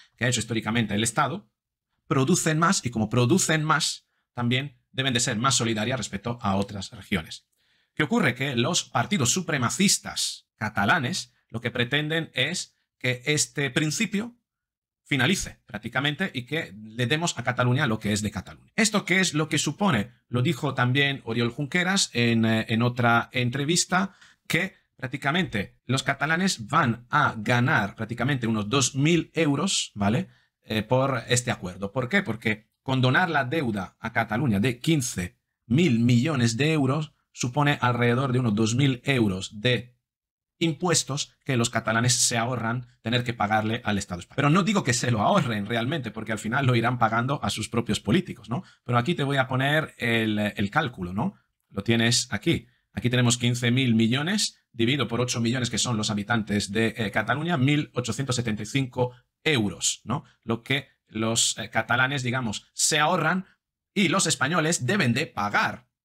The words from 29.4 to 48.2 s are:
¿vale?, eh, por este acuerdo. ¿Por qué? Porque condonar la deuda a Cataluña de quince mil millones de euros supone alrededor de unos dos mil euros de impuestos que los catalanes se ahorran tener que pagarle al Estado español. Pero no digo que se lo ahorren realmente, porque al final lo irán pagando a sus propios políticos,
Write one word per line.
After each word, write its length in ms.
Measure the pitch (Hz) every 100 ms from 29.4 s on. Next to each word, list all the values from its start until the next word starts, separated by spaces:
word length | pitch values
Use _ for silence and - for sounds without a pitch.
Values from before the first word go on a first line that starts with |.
| 160 143 190 - -
¿vale?, 340 | - 101 131 190 _ _ _
eh, 200 | - 113
por 420 | 107 127 135 120 110
este 220 | 123 -
acuerdo. 420 | 107 90 92 98
¿Por 160 | 131 120
qué? 140 | 202
Porque 480 | 185 110 - 107 _ _
condonar 460 | - 127 127 143 180
la 160 | 147
deuda 520 | 127 160 123 101 90 _
a 120 | 110
Cataluña 480 | 117 107 110 147 98
de 180 | 127 120
quince 580 | 160 160 127 - 87 - _ _ -
mil 320 | 131 175 113
millones 580 | 120 120 151 139 117 113
de 160 | 151
euros 400 | 160 131 156 156 _ _
supone 440 | - 127 147 143 143
alrededor 500 | 123 120 120 123 139
de 60 | 123
unos 160 | 120
dos 220 | 104 110 123
mil 260 | 143 127
euros 560 | - 135 107 92 - 104
de 320 | 123 120 - _ _ _ _ _ _ -
impuestos 760 | 165 147 180 165 - 139 - _
que 120 | - 127
los 140 | 117
catalanes 440 | 117 107 113 120
se 240 | 123 - 117
ahorran 480 | 117 127 113 123 - _
tener 220 | 113 123
que 100 | 120
pagarle 480 | 113 104 107 107 113
al 140 | 104 98
Estado 220 | - 87
español. 160 | - -
Pero 140 | 143
no 120 | 175
digo 220 | 180 196
que 100 | 131
se 160 | 120 123
lo 100 | 110
ahorren 460 | 110 196 127 107 101
realmente, 460 | 113 120 160 113
porque 180 | 107 104
al 80 | 107
final 280 | 110 123 117
lo 100 | 120
irán 240 | 113 123
pagando 420 | 113 113 127 139
a 80 | 107
sus 180 | - 107
propios 300 | 120 117 104
políticos, 500 | - 165